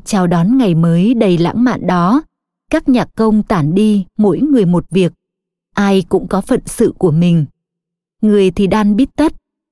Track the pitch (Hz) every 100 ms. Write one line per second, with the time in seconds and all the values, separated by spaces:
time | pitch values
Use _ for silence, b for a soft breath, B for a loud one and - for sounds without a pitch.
0 | - 208 180 170 175 262 226 165 165 170
1 | 196 240 214 175 170 - 254 - 180 180
2 | 175 262 - _ _ _ _ 311 311 247
3 | - - 220 214 202 208 147 180 214 208
4 | 180 - 208 165 277 269 180 175 - 170
5 | 175 - _ _ _ _ _ - 202 196
6 | 175 190 185 190 - 254 - - 220 -
7 | 185 151 175 170 139 _ _ _ _ _
8 | _ _ 214 208 190 180 196 208 208 208
9 | 277 - 302 - _ _ _